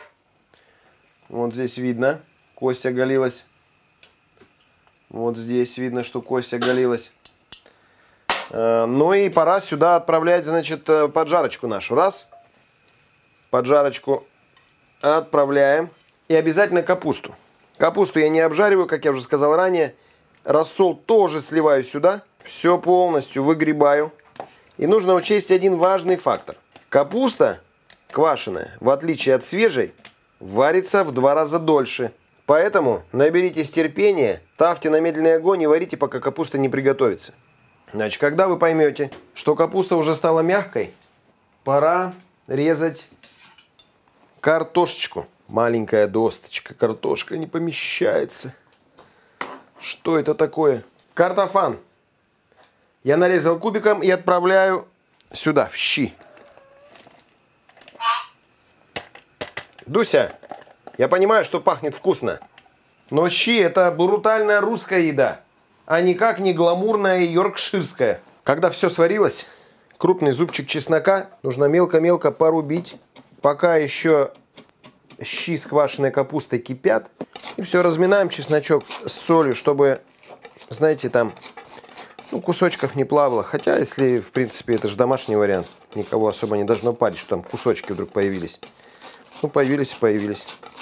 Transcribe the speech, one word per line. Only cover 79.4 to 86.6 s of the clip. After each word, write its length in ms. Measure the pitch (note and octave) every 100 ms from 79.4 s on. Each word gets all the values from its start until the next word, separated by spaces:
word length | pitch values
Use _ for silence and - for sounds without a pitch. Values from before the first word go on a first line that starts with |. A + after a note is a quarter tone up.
| C#3+
чтобы, 460 | A#2 - C#3+ C#3 C3 - _ - - - - -
знаете, 400 | A#2+ D#3 D3 A#2+
там, 220 | B2 A2 - - - - - - - - - -
ну, 100 | -
кусочков 540 | F3+ E3+ F3+ - C3
не 100 | C3+
плавало. 380 | C3 D3 C#3+ A2+
Хотя, 340 | F#2 D3 - -
если, 440 | - - C3 B2
в 100 | F#2+
принципе, 440 | C3 A#2+ - -
это 140 | A2+ G#2
же 80 | G2+
домашний 400 | B2 C3 - G#2
вариант, 300 | G2+ F#2+ - - -
никого 340 | G#2+ G2+ A2+ G#2+
особо 280 | - A2
не 80 | G#2